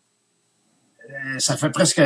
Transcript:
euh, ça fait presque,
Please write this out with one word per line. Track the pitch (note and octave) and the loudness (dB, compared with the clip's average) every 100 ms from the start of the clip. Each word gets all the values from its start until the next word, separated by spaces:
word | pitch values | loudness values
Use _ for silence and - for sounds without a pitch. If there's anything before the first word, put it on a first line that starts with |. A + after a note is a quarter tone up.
| _ _ _ _ _ _ _ _ _ _ - | _ _ _ _ _ _ _ _ _ _ -16
euh, | - C3 C3 | -12 -8 -4
ça | - C3 | -2 0
fait | D3+ | -2
presque, | - F3 - | 2 2 4